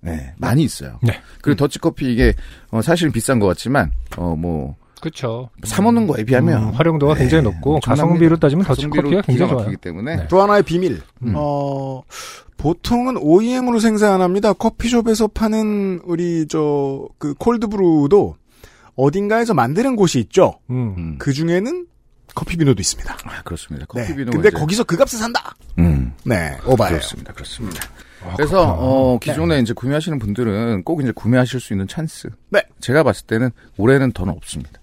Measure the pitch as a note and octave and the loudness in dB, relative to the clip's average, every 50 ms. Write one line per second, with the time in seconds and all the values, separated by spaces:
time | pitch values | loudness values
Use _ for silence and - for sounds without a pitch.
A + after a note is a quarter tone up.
0 | - E2+ E2 D#2 C#2 C2+ - - E2 E2 A2 D3 E3 A#2 - - C#2+ C2+ A#1+ A1+ | -8 -8 -8 -8 -10 -12 -12 -6 -2 0 2 2 2 2 -2 -6 -14 -14 -8 -2
1 | - A#2 - - - - - - - C#3+ D3 - - D3 - - - E3+ D#3+ - | 0 0 0 -2 -8 -20 -20 -6 0 0 2 2 2 -2 -2 0 -2 -2 -2 -2
2 | D#3 C3 A#2+ A2 B2+ A#2 G#2+ - - - - - - - - A2+ G#2+ - E3+ F3 | -4 -2 2 4 4 4 2 2 -4 -12 -16 -20 -16 -6 -4 -2 0 2 2 2
3 | E3+ D3+ A2+ A2+ A2+ - C3+ A#2+ G2+ F#2+ F2 - - A2+ C3 C#3+ G#2 D#2 - - | 2 0 0 -2 0 0 2 2 2 2 0 0 -2 -2 0 0 0 0 -2 -6
4 | - - - - F2 F2 E2 D#2 E2 F2 E2+ D#2 C#2 C2+ D2 - _ _ _ - | -8 -10 -10 -6 -4 -4 -4 -4 -4 -4 -4 -4 -6 -8 -10 -14 _ _ _ -12
5 | - E3 D#3 - - A#2+ A2+ A#2 C3 A#2+ _ - - A2 A2 - G3 A3+ A#3 A#3 | -12 -12 -12 -8 -8 -8 -6 -8 -10 -14 _ -14 -12 -6 -2 2 4 4 4 4
6 | A3+ F#3+ C#3+ G#2+ A2 A2+ C3 B2 B2+ - - A2 A2 G#2+ G#2 A#2 D#3+ E3+ D#3+ D#3 | 2 0 0 -2 0 2 2 4 4 4 2 2 0 -2 0 0 0 2 2 2
7 | C#3+ C#3+ D#3 C#3 C#3 B2+ D3 D#3+ C#3+ A2 F2+ D#2+ D2 C3+ D3+ D3+ - - A#2+ C#3+ | 2 2 2 2 2 4 4 4 2 2 -2 -2 -2 0 0 0 0 0 0 2
8 | D3+ E3+ E3+ E3+ E3 E3 D#3+ E3 D#3 D3 C3+ E3 G3 E3+ C3+ B2 C3+ D3+ D3+ D3 | 2 2 4 6 6 4 4 4 4 2 4 2 2 2 0 0 0 -2 -2 0
9 | C3+ C#3+ D#3 F#3+ G3+ - B2+ B2 F3 - - B2 G#2 G#2 G2 - - F2+ E2+ E2+ | 0 2 2 0 2 2 2 2 2 2 2 0 -2 -4 -6 -8 -8 -10 -8 -8
10 | G#2 C3+ E3 - D#2 D2 - F#3+ G3 G3+ G#3 G3+ G3 - D#3+ F3 F#3 F3 A#2+ E2+ | -8 -6 -6 -6 -4 2 4 4 6 6 6 4 2 2 0 0 0 0 -2 -4
11 | - - _ - B2 A2+ G#2 D3 D3 D3 C#3+ C#3+ C#3+ C#3 C#3 C#3 C3+ C3+ C3 B2+ | -8 -16 _ -10 -4 -4 -2 -2 -2 -2 -2 -2 -2 -4 -4 -6 -6 -8 -10 -12
12 | - _ - - - - - - - - - _ - C#3+ E3 - _ - A#3 A#3+ | -14 _ -18 -16 -16 -16 -18 -20 -20 -20 -16 _ -2 -2 -2 -2 _ 0 0 0
13 | B3 B3+ C4 G3+ - D3 D#3+ F#3 A3 A#3 B3 B3+ B3+ B3 A#3+ A3+ G#3 A3+ G#3+ G#3 | 0 0 -2 -2 2 4 4 4 4 2 0 -2 0 0 0 2 2 2 2 4
14 | G#3 G#3+ G3 F#3 F#3 F3 F3+ G3+ G3+ A3 F#3+ - - A3+ - _ - A#3 B3 A#3+ | 2 2 4 4 2 2 0 2 2 0 0 2 0 -2 -2 _ -4 0 0 0
15 | A3+ A#3 A3 G#3+ A3+ G#3+ G#3+ - A3 A3 G#3+ A3 A3 G#3+ G#3 G3+ G3 G3 F#3 - | 2 2 0 0 0 -2 _ -2 -2 0 0 0 -2 -2 -2 -2 -2 -4 -4 -6
16 | - F3 E3+ E3 F3 F3 E3+ E3 D#3 D#3 - D#3+ D3+ D3+ D3 C#3+ C#3 C#3 C3+ C#3 | -6 -6 -4 -2 -2 -2 -2 -2 -2 -2 -2 -2 0 0 0 0 0 -2 -4 -6
17 | C#3 - _ _ - D3 C#3+ - - A#3 A#3+ A#3 A3 G#3+ G3+ G#3 F#3+ F3 E3 D#3 | -10 -14 _ _ -8 -8 -8 -2 0 0 2 2 0 -4 -2 2 2 4 4 4
18 | C#3+ C#3 F#3+ G#3 - F2+ D2+ - _ _ _ _ - - _ _ _ - _ - | 4 6 6 4 4 4 -4 -12 _ _ _ _ -20 -20 _ _ _ -20 _ 0
19 | C3 C#3+ D3 F#3+ G3+ G#3 A3 A3+ A#3 A#3 A3 D3 A#2+ A#2+ D3 F3+ A#3+ C4+ C4 A3 | 0 2 2 0 0 2 2 0 2 2 2 2 2 2 2 0 0 0 2 2
20 | G3+ E3 - C3+ A2 - - - F3+ G#2+ - - _ _ B2 B2+ B2+ A2+ F#2+ F2 | 2 2 2 0 -2 2 4 4 4 4 4 -2 _ _ -6 -4 -4 -4 -6 -6
21 | E2+ E2 D#2 C#2 - C#3 C#3 C3+ D#3+ E3 E3+ F3+ G3 B3 E4 F4+ F4 - _ _ | -8 -8 -8 -6 -4 -4 -2 -2 0 0 0 0 0 -2 -6 -8 -8 -12 _ _
22 | _ _ _ _ _ _ - - - - - E3+ D#3+ C#3 B2+ F#2+ F#2+ - - - | _ _ _ _ _ _ -10 -8 -6 -6 -2 0 4 4 4 2 2 -6 -6 -6
23 | - - - - - - - - - - F2 D#2+ - - D#2 C#2+ C#2+ - - A#2+ | -8 -10 -10 -12 -14 -16 -16 -14 -12 -12 -12 -12 -12 -12 -12 -12 -12 -10 -8 -8
24 | A#2+ G#2 D#3+ C#3 C#3 A2+ A#2+ D#3 E3 G#3 - D#3+ D3+ D3+ F#3 A3 A#3+ - D#3+ E3+ | -6 -6 -6 -6 -4 -2 -2 4 4 4 4 4 -2 -2 0 -2 0 -2 2 0
25 | C#4 - - A3+ G#3+ A#3 A#3+ - - - - _ - - - - E2+ E2+ D2+ C#2 | 0 0 0 -6 -6 -4 -4 -6 -6 -8 -18 _ -18 -8 0 2 2 4 4 2
26 | B1+ A#1+ C2+ - - - A#2+ F#2+ E2 D2+ C#2 C#2 - - C3 A#2+ A2+ - F2 D#2+ | -2 -4 -8 -10 -4 -2 -2 -2 -2 -4 -8 -8 -2 0 2 2 2 2 0 -2
27 | - - - - - - - - - - - - A#2+ G2+ E2+ - - - - - | -4 -6 -12 -14 -16 -16 -16 -16 -14 -16 -14 -12 -12 -12 -10 -12 -14 -14 -16 -20
28 | - - - - - F2+ F2 - D3 D3 E3+ F#3+ E3+ D3 - D#2+ B2+ C3 C3 C3+ | -20 -20 -20 -18 -12 -10 -4 -2 -2 2 4 4 4 4 2 0 0 2 2 4
29 | C3 B2+ B2+ A#2+ - D3+ D3 - D#3+ E3+ D#3+ C#3+ B2 G#2 A2+ - - B2 C#3+ D3+ | 4 2 2 0 0 -4 -4 -2 0 0 2 2 2 0 -2 -4 -4 -2 -2 -2
30 | D#3 - D#3 C#3+ A2 G2+ G2+ G#2+ B2 A2+ G2 G2+ A#2 A#2 A#2 F#2+ F2 - E3 D3+ | -2 -4 -6 -4 -4 -4 -4 -2 -2 -2 0 -2 -2 -2 -2 -4 -2 -4 -4 -2
31 | C#3 B2+ G#2+ - - G#2 A#2+ B2+ B2+ B2 - B2+ - - A2 G2 G2 F#2+ - - | -2 -4 -4 -4 0 2 2 2 2 2 -2 -8 -8 -6 -6 -4 -4 -6 -6 -8
32 | D#3 D#3+ - - - - - _ _ _ - G#3 - _ _ _ - - A#2+ D3+ | -8 -8 -8 -12 -14 -14 -16 _ _ _ 0 0 0 _ _ _ -6 0 2 2
33 | D#3 C3 G2+ - - - - A2+ B2 B2+ A#2 _ _ - _ - F#2+ A#2 C3+ C#3 | 4 2 0 -2 -4 -4 -2 0 0 -2 -4 _ _ -20 _ 0 2 4 4 4
34 | C3+ C3 A2 - F2 F#2+ E2 - - - - D#2 C2 - - - | 4 0 -2 -2 -4 -4 -6 -6 -10 -12 -12 -12 -12 -14 -16 -20